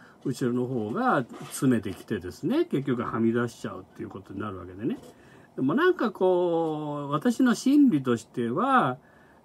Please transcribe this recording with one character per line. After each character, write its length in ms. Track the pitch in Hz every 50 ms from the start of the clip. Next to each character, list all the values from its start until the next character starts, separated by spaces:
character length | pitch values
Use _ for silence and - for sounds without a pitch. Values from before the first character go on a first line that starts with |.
| - - - _ -
後 260 | 143 120 - 135 120
ろ 40 | 123
の 120 | 123 123
方 240 | 120 131 117 107 104
が 340 | 120 214 262 254 185 143 120
詰 520 | - - - - - - - - 131 120
め 60 | 107
て 100 | - 101
き 120 | 90 - -
て 160 | - 110 92
で 100 | 87 90
す 140 | - - -
ね、 200 | 175 262 330 339
結 200 | - - 139 139
局 160 | 143 123 120
は 160 | 104 - - 110
み 120 | 113 113
出 160 | 113 120 123 117
し 120 | - -
ち 80 | - 104
ゃ 40 |
う 100 | 95 92
っ 20 | - - -
て 60 | -
い 40 | -
う 20 | 101
こ 120 | - 98
と 120 | - -
に 80 | 98 98
な 100 | 104 107
る 60 | 95 90
わ 80 | 87
け 60 | 90
で 120 | 90 95 113
ね。 120 | 170 262 - - - - - - - - - - _ _
で 60 | -
も 120 | 131 135 190
な 160 | 277 359 370
ん 40 | 349
か 160 | - 277 214
こ 960 | - - 190 185 180 175 180 175 165 165 165 156 156 151 151 147 143 147 143 139
う、 40 |
私 280 | 143 151 - 247 226 -
の 140 | 262 247 202
心 360 | - - 262 285 294 285 240
理 120 | 165 143
と 140 | 127 127 120
し 100 | 113 -
て 220 | - - 127 117 113
は、 500 | 123 180 247 277 269 240 160 127 127 - - - _ - - _ _ _